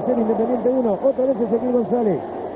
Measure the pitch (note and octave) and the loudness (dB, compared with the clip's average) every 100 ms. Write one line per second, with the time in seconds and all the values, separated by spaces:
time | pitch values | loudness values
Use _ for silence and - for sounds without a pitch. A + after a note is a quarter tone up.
0 | - A#3+ A3 G#3+ A3+ B3 G#3+ C4 A#3 G3 | 0 0 0 0 0 0 0 2 2 2
1 | C4+ C4 C4 A#3+ A3+ A3+ B3 B3 A3 A#3 | 0 2 0 0 0 0 0 0 0 0
2 | A3 D#3+ - - - | 0 0 -4 -10 -10